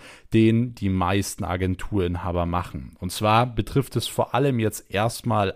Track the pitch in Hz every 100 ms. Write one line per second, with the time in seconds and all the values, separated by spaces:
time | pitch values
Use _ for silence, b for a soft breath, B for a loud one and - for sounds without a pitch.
0 | B B B 113 110 113 123 117 98 92
1 | 90 101 98 - 87 90 92 92 - 104
2 | 90 87 90 87 85 87 87 76 64 -
3 | 92 - 107 113 123 110 101 139 - 117
4 | - - 113 123 143 120 107 - - 95
5 | 113 - 120 107 95